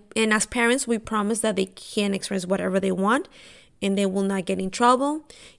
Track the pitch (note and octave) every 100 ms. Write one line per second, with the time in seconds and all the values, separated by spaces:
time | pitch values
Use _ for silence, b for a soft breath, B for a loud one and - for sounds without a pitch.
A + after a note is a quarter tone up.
0 | - - A3 G#3+ G#3+ B3 A#3 C4 B3 A3+
1 | A3 A3 G3+ A3+ A3 F#3+ F#3+ - - -
2 | G3+ F#3+ - G3 F3 F#3+ F3+ F#3+ F#3+ F#3
3 | G3 B3+ - B B B B _ G3 G3
4 | G3 F#3+ G3 G3 F#3 F#3 F#3+ - A#3+ B3+
5 | C#4 D#4 - B B